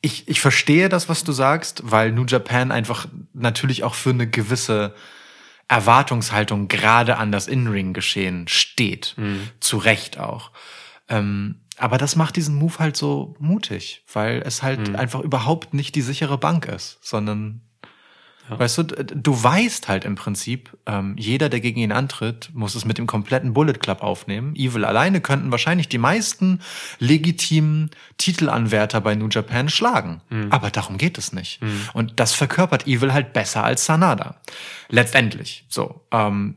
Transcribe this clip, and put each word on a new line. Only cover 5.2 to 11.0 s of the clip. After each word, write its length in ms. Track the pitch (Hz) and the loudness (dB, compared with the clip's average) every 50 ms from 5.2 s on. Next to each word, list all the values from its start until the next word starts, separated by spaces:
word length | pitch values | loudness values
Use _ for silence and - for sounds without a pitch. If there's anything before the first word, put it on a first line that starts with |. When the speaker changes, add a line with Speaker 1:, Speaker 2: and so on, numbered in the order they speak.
| - - - - - - - _ _ _ | -20 -20 -20 -20 -20 -20 -20 _ _ _
Speaker 1:
Erwartungshaltung 1000 | 120 117 98 117 117 131 139 - 131 117 - - 107 104 107 - 107 101 101 92 | 2 4 6 8 6 6 6 4 0 -2 -2 0 0 0 0 0 0 -2 -2 -2
gerade 480 | 110 101 98 110 113 120 120 117 117 | -2 2 4 6 6 6 4 4 2
an 140 | - 110 104 | 0 0 0
das 140 | 104 98 - | 0 -2 -2
In-Ring-Geschehen 1000 | - 131 131 123 113 104 98 95 92 92 90 - - - 104 95 92 90 87 87 82 | -2 -2 0 0 0 0 -2 -2 -4 -4 -4 -4 -2 -2 -2 -2 -2 -2 -6 -4 0
steht. 680 | - - - - - - - 98 95 - - - - | 0 0 0 0 0 0 0 0 0 -4 -8 -10 -6
Speaker 2:
Mhm. 320 | - 110 101 101 95 101 113 - _ | -6 -4 -4 -4 -6 -8 -12 -10 _
Speaker 1:
Zu 180 | - - - 110 | -4 -2 -2 2
Recht 400 | 92 113 107 101 - - - - | 2 2 2 2 -2 -10 -10 -8
auch. 320 | - - - 113 - - _ - - - - - - - - - | -8 -8 -8 -10 -14 -18 _ -20 -20 -20 -20 -20 -20 -20 -20 -20